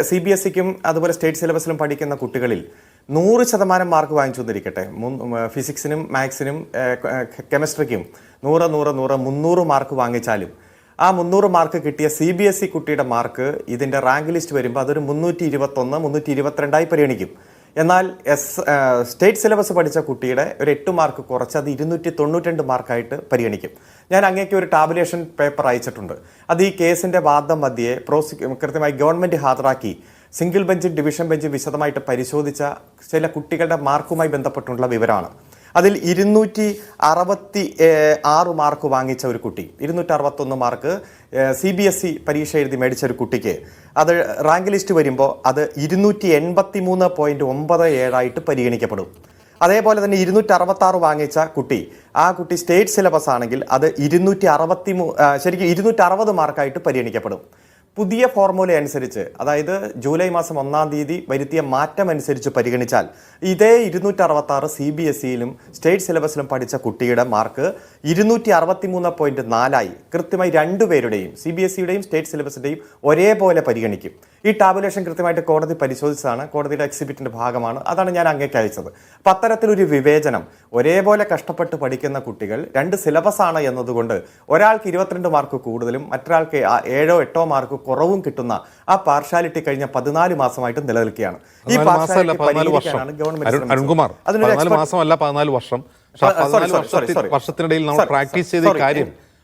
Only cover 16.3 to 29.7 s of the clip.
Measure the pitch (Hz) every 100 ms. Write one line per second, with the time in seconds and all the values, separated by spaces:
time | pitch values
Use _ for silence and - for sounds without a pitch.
16.3 | 139 143 147 143 151 165 165 143 110 90
17.3 | - - - _ - 165 180 185 - 131
18.3 | 143 - - - 143 131 123 120 - 185
19.3 | 202 220 208 - 175 156 160 143 123 127
20.3 | 127 160 - 139 143 - 175 151 143 123
21.3 | 127 120 156 139 135 156 165 165 160 147
22.3 | 170 170 165 135 127 - 117 117 143 -
23.3 | 123 113 101 90 - - - - 185 196
24.3 | 185 190 196 180 160 156 170 170 175 165
25.3 | - 143 143 143 123 120 113 92 - -
26.3 | _ - 170 196 190 170 170 185 180 147
27.3 | 147 143 160 135 120 120 127 - 147 151
28.3 | 147 131 127 147 156 170 135 147 170 180
29.3 | 165 139 131 135